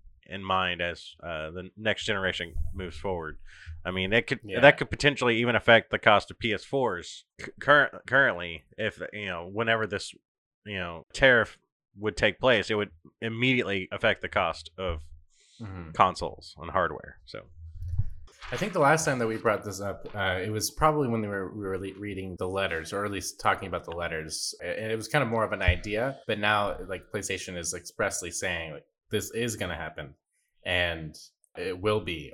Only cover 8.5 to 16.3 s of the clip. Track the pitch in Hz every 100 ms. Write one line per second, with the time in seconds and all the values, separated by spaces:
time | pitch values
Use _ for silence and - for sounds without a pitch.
8.5 | 80 - - 107 - - 104 101 87 87
9.5 | 101 113 113 107 98 - - _ _ _
10.5 | _ 101 98 87 85 - - 135 120 104
11.5 | - _ _ _ 98 104 - 107 - 127
12.5 | 110 90 107 104 - - _ 113 113 131
13.5 | 123 98 98 90 101 113 98 - 104 87
14.5 | - - - 92 82 - - _ _ _
15.5 | - 107 92 80 82 95 - 76